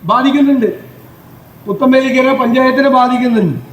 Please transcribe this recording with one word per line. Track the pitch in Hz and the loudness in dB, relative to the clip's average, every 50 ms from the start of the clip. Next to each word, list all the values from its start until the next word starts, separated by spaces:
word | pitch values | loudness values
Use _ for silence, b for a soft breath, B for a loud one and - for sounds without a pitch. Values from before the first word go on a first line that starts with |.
| - 165 | -2 0
ബാധിക്കുന്നുണ്ട്, | 214 247 262 277 277 294 277 277 277 254 220 190 175 - - - - - - - - - - - - - - - - - - | 0 0 2 0 2 2 2 2 2 0 0 -2 -4 -8 -16 -20 -20 -20 -20 -20 -20 -20 -20 -20 -20 -20 -20 -20 -20 -18 -10
പുത്തമ്പേലിക്കര | 202 196 - 269 262 262 262 262 262 240 254 254 262 269 262 | -8 -4 0 0 2 2 2 2 0 0 0 0 0 0 0
പഞ്ചായത്തിനെ | 247 233 233 254 262 262 254 269 277 277 254 254 | -2 -2 0 0 0 0 0 0 0 2 2 2
ബാധിക്കുന്നുണ്ട്. | 247 247 247 247 247 247 233 220 202 165 131 - - - | 0 0 0 -2 -2 0 0 0 0 -2 -4 -6 -10 -14